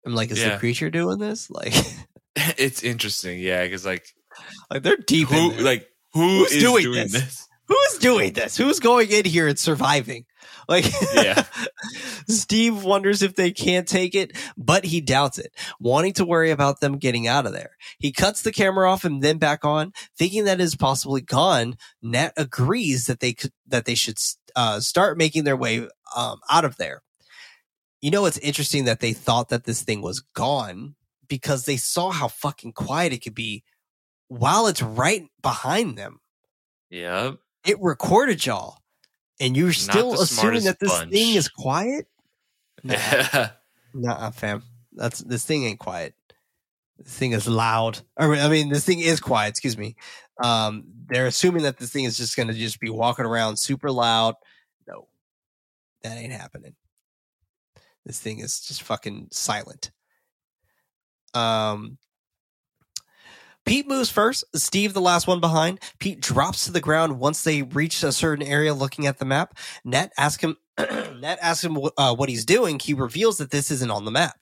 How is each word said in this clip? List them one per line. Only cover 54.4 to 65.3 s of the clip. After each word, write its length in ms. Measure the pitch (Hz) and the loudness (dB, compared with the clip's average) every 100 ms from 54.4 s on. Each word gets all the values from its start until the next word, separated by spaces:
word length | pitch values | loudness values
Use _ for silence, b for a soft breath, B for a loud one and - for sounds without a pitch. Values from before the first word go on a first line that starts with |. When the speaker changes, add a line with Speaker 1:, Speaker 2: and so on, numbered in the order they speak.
| b b b _ - | b b b _ -20
Speaker 1:
No. 180 | - - _ _ _ _ _ _ _ _ _ | -20 -20 _ _ _ _ _ _ _ _ _
That 160 | 117 117 | -14 -14
ain't 140 | 123 | -12
happening. 420 | 127 - - - _ _ _ _ _ _ _ _ _ _ b b b | -14 -16 -20 -20 _ _ _ _ _ _ _ _ _ _ b b b
This 140 | - 117 | -16 -14
thing 220 | 113 110 | -12 -12
is 200 | 113 - | -10 -10
just 200 | - 139 | -10 -14
fucking 460 | - - 110 101 107 | -8 -8 -8 -14 -12
silent. 600 | - - 104 - - - _ _ _ _ _ _ _ _ _ _ _ _ _ _ | -8 -6 -6 -8 -14 -16 _ _ _ _ _ _ _ _ _ _ _ _ _ _
Um, 640 | 123 113 113 107 104 110 131 _ _ _ _ _ _ _ _ _ - b b b b b b | -4 0 0 -2 -4 -10 -18 _ _ _ _ _ _ _ _ _ -16 b b b b b b
Pete 220 | - 247 285 | -2 -2 0
moves 240 | 269 247 | -2 0
first, 340 | - 220 269 - 151 | 2 2 0 -6 -4
Steve 360 | - 196 208 | -2 0 0
the 80 | 196 | 2
last 280 | 180 175 | 4 4
one 100 | 175 | 2